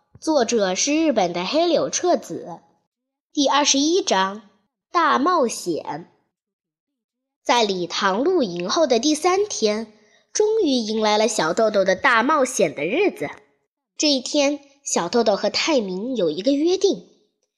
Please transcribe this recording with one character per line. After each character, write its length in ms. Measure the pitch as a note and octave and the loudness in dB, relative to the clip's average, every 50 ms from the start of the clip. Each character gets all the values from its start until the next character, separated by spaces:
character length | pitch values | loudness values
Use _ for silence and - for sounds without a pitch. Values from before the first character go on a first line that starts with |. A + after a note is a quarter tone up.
| _ _ _ - | _ _ _ -8
作 240 | - D#4 D#4 C#4+ A#3 | -4 0 2 2 2
者 300 | G#3 A#3+ A3 G3+ F#3 F#3 | 2 0 0 0 0 0
是 200 | G3 - C#4+ D4 | -2 -2 0 0
日 180 | D#4 E4 D#4 | 2 2 2
本 200 | A#3+ A3 F#3 E3+ | 2 2 0 0
的 120 | F3 F3 F3+ | -2 -4 -6
黑 220 | F#3 A#3 D#4 F4 | -2 0 0 2
柳 220 | F4 D#4+ F#3 C#3 D3+ | 2 2 0 0 -2
彻 280 | - - - F4+ D#4+ | -4 -2 0 0 0
子。 440 | A3+ - - - - - F3 E3+ - _ _ _ _ _ _ _ _ _ _ _ _ _ _ | 0 -2 -8 -12 -12 -12 -14 -16 -18 _ _ _ _ _ _ _ _ _ _ _ _ _ _
第 160 | _ D4+ C#4 B3+ | _ 0 0 2
二 160 | B3+ C#4+ D4 | 2 2 2
十 140 | C4+ C#4 C#4 | 2 2 2
一 240 | C#4+ D#4 E4+ F#4+ | 2 2 0 0
章 480 | - - A3+ F#3+ F#3+ F#3+ G3+ A3 - - _ _ _ _ _ _ _ _ | 0 2 0 0 0 -2 -4 -10 -16 -20 _ _ _ _ _ _ _ _
《大 280 | - F4 D#4+ C#4+ B3 A#3+ | -2 0 2 2 2 2
冒 280 | C4+ F4+ F#4 E4 B3+ | 2 2 2 2 0
险》。 640 | A3+ - - - F3+ D#3 B2 - - C#3+ D#3 F3+ - _ _ _ _ _ _ _ _ _ _ _ _ _ _ _ _ _ _ _ _ _ _ _ _ _ _ | 0 -2 -6 -6 -4 -6 -4 -6 -8 -10 -12 -12 -18 _ _ _ _ _ _ _ _ _ _ _ _ _ _ _ _ _ _ _ _ _ _ _ _ _ _
在 200 | _ - B3+ A#3+ A3+ | _ 0 2 2 2
礼 220 | G#3 F#3+ F3+ F3 | 0 0 -4 -4
堂 360 | E3 - - G#3 G3 F#3 G#3 | -6 -4 -2 0 0 0 0
露 200 | C#4 F4+ F#4+ F4 | 0 0 2 0
营 260 | B3+ F#3 E3+ F3 F3 G3+ | 0 -2 -4 -6 -6 -4
后 180 | B3+ F4 D#4+ | 0 0 2
的 120 | B3+ B3 A#3 | 2 2 0
第 160 | A#3 D4+ D4+ | 2 0 -2
三 320 | D4 - F4+ F4+ F#4+ G#4 | 0 0 0 2 2 0
天， 460 | G#4 - - A3 G#3 G#3 A3 A3+ - _ _ _ _ _ _ _ _ | -2 -2 -2 -2 -2 -2 -2 -6 -10 _ _ _ _ _ _ _ _
终 300 | _ - G#4+ G#4+ A4 A4+ | _ 0 0 2 2 2
于 60 | G4 D4 | 2 2
迎 320 | C4 B3 A3 G#3 A3 A3 | 0 0 -2 -2 -4 -2
来 160 | G#3+ G#3 G#3+ | 0 2 2
了 100 | G#3+ A3 | 2 2
小 260 | A3+ - - D#3 D#3+ | 0 0 -2 -2 -2
豆 180 | F#3+ - A3+ G#3+ | 0 0 0 2
豆 140 | G#3 G3+ F#3+ | 2 0 2
的 120 | F#3 F#3 | 2 0
大 260 | F#3+ - C4+ A#3+ A3+ | 2 2 2 4 4
冒 220 | A#3+ C#4 D#4+ D4 C4 | 2 2 2 2 0
险 300 | B3+ - - F#3+ D3+ - | 0 0 0 0 0 0
的 100 | - D3 | -4 -6
日 260 | E3+ A3+ E4+ G#4 F4 | -2 0 0 0 0
子。 200 | - - D3 C#3 - - _ _ _ _ _ _ _ _ _ _ _ | -2 -4 -10 -10 -10 -16 _ _ _ _ _ _ _ _ _ _ _
这 140 | - D#4 D4+ | -2 0 0
一 100 | C#4+ C4 | 0 0
天， 400 | B3 - - D4 C#4 C#4 D4 C#4+ - _ _ _ _ | -2 -2 0 2 2 2 0 -4 -10 _ _ _ _
小 240 | - - F#3 E3+ - | -4 -4 -4 -2 0
豆 160 | - A#3 A3+ | 0 2 2
豆 120 | A3 G3 | 2 2
和 120 | F#3+ - G3+ | 2 0 -2
泰 320 | - - - E4 D#4 C4 | -2 -2 0 2 2 0
明 360 | G#3 F#3+ F3+ F#3 G#3+ B3+ C4 | 0 -2 -6 -6 -6 -4 -2
有 120 | A3 F3+ D#3 | 0 0 0
一 140 | D3+ C#3+ | -2 0
个 100 | - C4+ | 0 0
约 240 | C#4+ C#4 D4+ F4 F#4 | 2 2 2 2 2
定， 320 | F#4+ G4+ G4 A3+ F3 - - _ _ _ _ _ _ _ _ _ | 2 2 0 0 -2 -8 -18 _ _ _ _ _ _ _ _ _